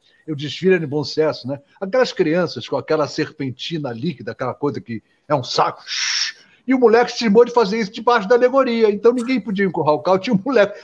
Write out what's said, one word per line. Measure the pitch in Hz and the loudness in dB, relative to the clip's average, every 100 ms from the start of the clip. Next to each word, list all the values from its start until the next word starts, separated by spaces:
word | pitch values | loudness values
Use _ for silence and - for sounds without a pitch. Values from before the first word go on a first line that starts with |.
| _ _ - | _ _ -10
eu | |
desfilo | 147 143 - 180 185 | -8 -8 -2 2 2
de | 151 | 0
bom | 147 | -4
senso, | 139 - 156 131 123 | -6 0 0 -2 -8
né? | 143 _ - | -12 _ -12
Aquelas | 196 254 247 | -4 0 0
crianças | - 160 170 165 123 - | 0 0 2 -2 -4 -6
com | 135 | -6
aquela | 123 156 139 | -2 -2 -2
serpentina | - 147 - 135 123 - 165 131 | -2 -6 -4 -8 -8 -8 -6 -6
líquida, | 113 156 135 113 | -6 -6 -6 -10
aquela | - 127 | -8 -8
coisa | - 143 117 | -4 -4 -6
que | - 110 _ _ - | -10 -12 _ _ -2
é | 147 | -2
um | |
saco, | 123 - 160 - - - - - - - _ _ - | -2 -2 -2 -2 -10 -8 -4 -4 -6 -8 _ _ -2
e | |
o | 262 | 4
moleque | 233 226 240 | 6 6 2
cismou | - 233 214 | -2 2 4
de | 247 | 4
fazer | 233 202 226 | 4 0 0
isso | 214 | -4
debaixo | 233 233 240 196 | -2 0 2 4
da | |
alegoria, | 247 247 269 247 233 220 | 4 4 2 2 2 2
então | 202 226 | 4 2
ninguém | 247 233 262 | 2 0 -2
podia | 233 196 | -2 -2
empurrar | 190 - 147 | -2 0 0
o | 202 | 0
carro, | 180 190 | 2 0
tinha | 220 | 2
um | 202 | -2
moleque, | 277 240 196 - | 2 2 2 0